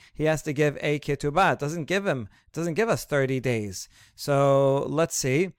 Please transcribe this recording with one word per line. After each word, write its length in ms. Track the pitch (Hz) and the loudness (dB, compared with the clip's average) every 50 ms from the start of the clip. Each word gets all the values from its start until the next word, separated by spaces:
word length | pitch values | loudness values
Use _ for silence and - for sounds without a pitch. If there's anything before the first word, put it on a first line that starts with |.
| - - _ | -12 -14 _
he 80 | - 151 | -2 0
has 180 | 156 156 147 - | 0 0 0 -2
to 100 | 156 135 | -4 0
give 260 | 139 151 147 135 - | 2 2 0 0 -2
a 180 | - 151 147 143 | -2 -2 -2 -2
ketubah. 540 | - 151 143 - - 147 143 180 196 165 127 | -2 -4 -4 -2 -2 0 2 4 4 4 2
It 60 | - | 0
doesn't 260 | 147 143 165 175 143 | -2 -6 -6 -6 -4
give 220 | 120 175 202 196 | -2 -2 -2 0
him, 200 | 196 147 127 107 - _ _ _ | -2 -2 -4 -4 -10 _ _ _
it 60 | _ - | _ -8
doesn't 200 | 156 170 175 151 | -6 -4 -2 0
give 160 | 165 226 226 | 0 0 0
us 160 | 175 123 - | 0 -2 -2
thirty 340 | - 147 139 135 131 135 131 | -2 0 0 0 0 0 -2
days. 480 | 120 131 120 110 104 101 92 - - - - - - _ _ | -2 -2 -2 -2 -4 -6 -8 -12 -14 -16 -20 -20 -20 _ _
So 720 | - - 147 143 139 139 139 139 139 139 135 135 139 135 | -8 -2 0 2 4 4 4 4 4 4 4 2 2 0
let's 280 | - 143 156 165 160 - | -2 0 0 0 0 -2
see 360 | - - 131 127 156 190 180 - | -2 0 0 2 2 0 -2 -4